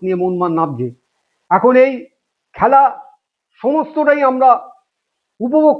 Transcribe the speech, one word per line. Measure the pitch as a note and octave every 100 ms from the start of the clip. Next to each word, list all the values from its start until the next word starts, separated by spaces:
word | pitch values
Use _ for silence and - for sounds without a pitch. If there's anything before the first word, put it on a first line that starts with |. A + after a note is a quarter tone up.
নিয়ে | F#3 F#3
মোহনবাগান | F3+ F3+ F3+ E3
নামছে। | D#3+ B2 B2 A#2+ _ _ _ _ -
এখন | F#3 A#3 B3+
এই | C4+ B3+ - _ _ _ _ -
খেলা | A#3+ C4+ C4+ - - _ _ _ _ _
সমস্তটাই | A#3 D4+ A#3+ D#4 D4 D4 C4+
আমরা | B3+ C4 A#3 - - _ _ _ _ _ -
উপভোগ | A#3+ D4+ D4+ A3